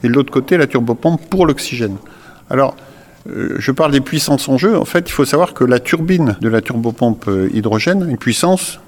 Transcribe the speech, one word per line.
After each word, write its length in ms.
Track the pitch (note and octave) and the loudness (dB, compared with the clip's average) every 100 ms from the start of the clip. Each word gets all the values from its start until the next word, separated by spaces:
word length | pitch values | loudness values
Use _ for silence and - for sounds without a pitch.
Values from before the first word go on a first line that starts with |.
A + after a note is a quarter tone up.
et 40 | B2 | 2
de 60 | |
l'autre 180 | B2 C3+ | 2 2
côté 260 | - - F3+ | -2 0 2
la 80 | C#3+ | 2
turbopompe 560 | C3 A#2 A2+ E3 E3 - | 0 0 0 0 -2 -2
pour 160 | F#3+ E3+ | 2 2
l'oxygène. 520 | C#3 - A#2+ A2 G2 - - - - - | 2 -4 -4 -4 -6 -12 -20 -20 -20 -4
Alors, 260 | B2+ C3+ - - - - - A3 | 0 0 -2 -18 -20 -20 -20 -14
euh, 280 | - - - | -8 -6 -4
je 140 | - | -4
parle 200 | C3 D#3 | 0 2
des 100 | C#3 | 2
puissances 460 | C3+ D3+ - C#3+ - | 0 -4 -2 -2 0
en 100 | C3 | 0
jeu. 200 | F#3 A3 | 2 0
En 80 | - | 0
fait, 240 | F3 F3 | -2 -2
il 20 | |
faut 140 | - C#3 | -2 0
savoir 280 | D3 F3 | 2 0
que 100 | - | 2
la 160 | B2+ B2 | 2 2
turbine 580 | - E3 D#3+ F#3 C#3+ G2+ | 2 -2 2 2 2 0
de 80 | A2+ | 0
la 140 | A2 | 0
turbopompe, 680 | - A#2+ A#2 A2+ A#2+ G#2+ - | 0 -4 -4 0 0 0 -2
euh, 220 | G2 F#2+ | 0 0
hydrogène 500 | A2 G#2+ G#2+ C3+ G3 | 0 0 0 0 0
a 20 | F3 | 0
une 120 | B2 | -2
puissance 640 | - A2+ E3+ F#3 - - | -2 0 2 0 -2 -12